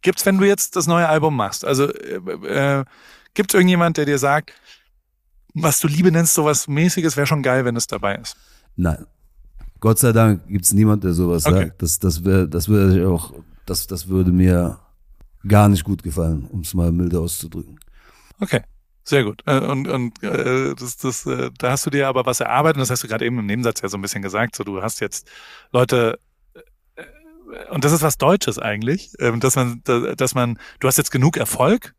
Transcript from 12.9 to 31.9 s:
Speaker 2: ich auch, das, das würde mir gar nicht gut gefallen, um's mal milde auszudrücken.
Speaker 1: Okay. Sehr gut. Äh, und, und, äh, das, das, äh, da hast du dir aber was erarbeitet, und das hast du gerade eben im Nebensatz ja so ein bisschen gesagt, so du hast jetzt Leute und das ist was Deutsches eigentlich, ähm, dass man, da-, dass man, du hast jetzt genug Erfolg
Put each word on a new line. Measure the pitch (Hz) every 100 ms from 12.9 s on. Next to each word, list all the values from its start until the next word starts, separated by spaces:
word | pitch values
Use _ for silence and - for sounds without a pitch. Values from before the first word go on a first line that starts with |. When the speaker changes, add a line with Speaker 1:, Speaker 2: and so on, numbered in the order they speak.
| 92
Speaker 2:
ich | 92
auch, | 85 - - - - -
das, | 87 -
das | 92 87
würde | 92 90
mir | 90 92 90 87 - _ _ _ - - - 101
gar | 104 104
nicht | 98
gut | 78 92
gefallen, | 85 80 82 80 64
um's | 98 78
mal | 90 85
milde | 85 90 87
auszudrücken. | 85 - 80 85 - - - - _ _ _ -
Speaker 1:
Okay. | 202 - - - _ _
Sehr | - 143
gut. | 110 101 -
Äh, | 135
und, | - 135 143
und, | 135 120 -
äh, | - 131 131 131 135 131
das, | 123 -
das, | 131 123 135
äh, | 127 127 123
da | 123
hast | 135 -
du |
dir | 143 135
aber | 131
was | 127 120
erarbeitet, | 113 120 151 143
und |
das | 131
hast | 123
du | 110
gerade | 107 120
eben | 123
im | 104
Nebensatz | 110 117 110
ja | 98
so | 98
ein |
bisschen | 98 104
gesagt, | 98 101 117
so | -
du | 104 95
hast | 110 -
jetzt | 104 - - - - - _
Leute | 120 127 127 117 - _ _ _ - - _ _ - - _ - - - - -
und | 160
das | 139
ist | 160
was | 151 -
Deutsches | 135 196 - 98
eigentlich, | 113 104 113 175 - -
ähm, | 123 117
dass | 131 131
man, | 123 120
da-, | - 120 117
dass | - 131
man, | 131 120 117 - -
du | 131
hast | 131
jetzt | -
genug | 131 135 -
Erfolg | 117 - 131 240 -